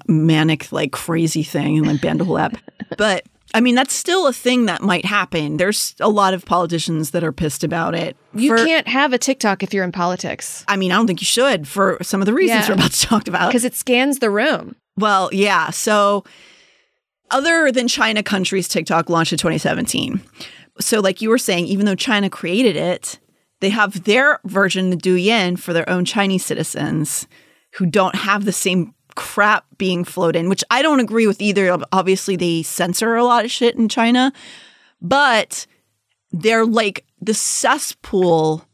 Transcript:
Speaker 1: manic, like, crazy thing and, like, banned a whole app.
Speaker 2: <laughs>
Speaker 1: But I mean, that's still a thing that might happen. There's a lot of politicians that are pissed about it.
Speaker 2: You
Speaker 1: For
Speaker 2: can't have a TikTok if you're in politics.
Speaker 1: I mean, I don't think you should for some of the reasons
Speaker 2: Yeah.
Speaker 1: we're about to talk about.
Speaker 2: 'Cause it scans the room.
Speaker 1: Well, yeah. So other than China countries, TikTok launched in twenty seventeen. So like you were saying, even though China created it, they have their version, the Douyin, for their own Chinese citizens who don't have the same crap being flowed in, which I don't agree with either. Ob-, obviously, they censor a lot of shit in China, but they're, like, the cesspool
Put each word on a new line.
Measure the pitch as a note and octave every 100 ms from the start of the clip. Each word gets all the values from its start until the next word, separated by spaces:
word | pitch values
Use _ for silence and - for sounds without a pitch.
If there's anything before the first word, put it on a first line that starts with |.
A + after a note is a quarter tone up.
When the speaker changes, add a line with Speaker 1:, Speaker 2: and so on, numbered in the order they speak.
| -
Speaker 1:
manic, | D#3 D#3+ D#3 D#3 D#3 -
like, | D3 D3+
crazy | - - E3 E3 D#3+
thing | D#3 D3 C#3+ D#3
and, | D3+
like, | D3+
banned | D#3 -
a |
whole | F3+ D3+
app. | - -
Speaker 2:
<laughs> | - - - -
Speaker 1:
But | G#3 F3+ - _ _ A3
I |
mean, | B3
that's | B3 C#4
still | - - F#4 D4+
a |
thing | A#3+ B3 B3 G#3+
that | E3+
might | G3 F3 F#3+
happen. | G#3 F3+ E3+ D3+ D3+
There's | F#3 G#3 - -
a | G#3
lot | G#3 F#3+ F#3
of | -
politicians | F3+ E3+ E3+ E3+ D#3+ D#3
that | F3
are | D#3+
pissed | C#3+ D#3 -
about | D3+ E3 E3+ E3
it. | E3 - _ G#3+
Speaker 2:
You | C#4 A3+
Speaker 1:
For |
Speaker 2:
can't | D#4 D#4+ A#3
have | C4 C#4+
a | B3
TikTok | - C4 G#3+ F#3+
if | F#3+
you're | G3+
in | F3+
politics. | F3+ F3 F3+ F3+ - - - -
Speaker 1:
I | G3
mean, | F#3
I | F#3
don't | G#3+
think | E3
you | D#3
should | A#3 C4+ F#3+ C#3+
for | G3 F#3+ -
some | F3 G3
of | G3
the |
reasons | C4 F#4 A3+ G#3+
Speaker 2:
Yeah. |
Speaker 1:
we're | F#3+
about | -
to | - -
talk | G#3+ -
about. | F3 F3
Speaker 2:
'Cause | A#3+ A#3+
it | -
scans | - B3 C#4 C4+
the | A3+
room. | G#3 C#4+ A3 - - _ -
Speaker 1:
Well, | G#3 F#3+ F3+
yeah. | F#3+ G3+ F3+ D#3
So | - A3+ G#3 G3+ G3+ - - - _ _ _ _ _ _ _ -
other | C4 D#4+ E4 D4
than | B3 A#3
China | - A3+ G#3+
countries, | G#3 G3 F3+ F#3+ -
TikTok | F#3 E3 E3 E3
launched | E3 D#3
in | E3
twenty | E3+ D#3
seventeen. | - - - - - F#3+ - - - - - -
So | - G#3+
like | F#3+ F#3
you | A3
were | B3
saying, | - F3 E3+
even | G3 G#3
though | F#3+
China | - G#3 G3
created | - E3+ G3 B3 D3+
it, | E3+ F3 - - _ _ _ _
they | G3
have | A3 G3+ G3
their | G#3 A#3 C#4+ D4 F#3
version, | F#3+ F#3+ F#3+ F#3
the | E3+
Douyin, | F#3 F3+ F#3+ A#3 F3+ F3+
for | -
their | E3 -
own | F3+ F3
Chinese | G#3 G3 F#3 -
citizens | - D#3+ - D3+ D#3 D3 - - _ _ _ _ -
who | F3+
don't | G3 F#3 G3
have | G3 G#3 G3+
the |
same | - F#3+ F3+ D#3+ - _ -
crap | - - G#3 G#3+ - -
being | F#3+ F3
flowed | F3+ F#3 E3+ E3
in, | F3
which | F#3+ -
I | B3
don't | D#4 C#4
agree | G#3 A3+ A3
with | G3
either. | G#3 G3 F#3
Ob-, | F3+ -
obviously, | F#3+ F#3 F#3+ - F#3
they | F3 E3
censor | D#3 - E3+ F3 A3+ A#3
a |
lot | B3 A#3+ A3+
of |
shit | - A#3 -
in | A3
China, | - A#3 B3+ C4 - - - - _ _ _
but | F3 C#4 C#4+ A3+ - - - _ _ _ _ _ _
they're, | E3+ G#3+ A3+ A3+
like, | A3 G#3+ - - _
the | G3+
cesspool | G#3+ - - B3 C#4+ - - - F#3+ F3+ E3 D#3 D#3 -